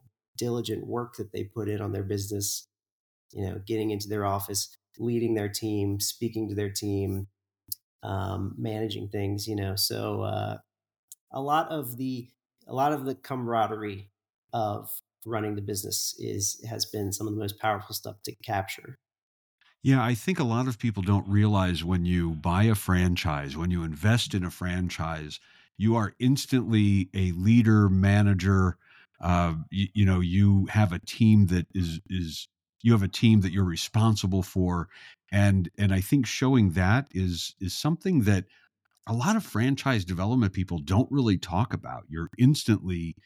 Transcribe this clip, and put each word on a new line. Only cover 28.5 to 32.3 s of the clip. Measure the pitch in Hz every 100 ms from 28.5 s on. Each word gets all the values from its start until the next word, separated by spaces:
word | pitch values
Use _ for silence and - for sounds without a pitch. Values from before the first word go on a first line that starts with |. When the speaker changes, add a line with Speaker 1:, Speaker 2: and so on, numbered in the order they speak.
| 98 92 - _ _ _ -
Speaker 2:
Uh, | 85 87 87 80 76
y-, | 95 98 104
you | 98
know, | 92
you | 87 92 101 98 90
have | 110 104
a | 85
team | - - 110 107 95
that | 92 80
is, | 98 85 80 -
is, | 92 85